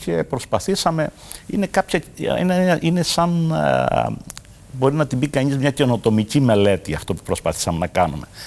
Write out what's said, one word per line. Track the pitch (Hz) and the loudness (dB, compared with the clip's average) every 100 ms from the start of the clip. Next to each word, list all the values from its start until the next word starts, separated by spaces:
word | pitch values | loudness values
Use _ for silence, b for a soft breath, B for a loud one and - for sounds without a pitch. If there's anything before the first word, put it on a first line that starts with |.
και | - 170 | -4 -2
προσπαθήσαμε, | 156 127 - 107 - 196 180 160 151 B B B - | -2 -6 -2 -2 -2 -2 0 -2 -4 B B B -6
είναι | - 190 | -4 0
κάποια, | - - 180 - - 156 131 | 0 0 -4 -4 -8 -4 0
είναι, | 180 180 185 170 | 0 2 2 2
είναι | 165 180 | 2 0
σαν, | 165 - 170 170 165 | 0 0 0 0 0
ε, | 156 71 64 64 - 58 57 - - - - - | 2 2 2 2 0 -2 -4 -12 -18 -20 -20 -16
μπορεί | 131 131 | -2 0
να | 151 143 | 2 0
την | 127 | -2
πει | 143 | -2
κανείς | 143 139 139 | 0 0 2
μια | 143 | 0
καινοτομική | 135 135 120 117 107 104 - | 2 2 2 2 2 2 2
μελέτη | 131 104 101 95 - | 4 6 4 2 0
αυτό | 78 - | -6 -4
που | 90 | -6
προσπαθήσαμε | - 87 82 82 - 82 | -4 -4 -2 -2 -2 -2
να | 87 | -2
κάνουμε. | 95 85 76 - B | 0 0 -2 -12 B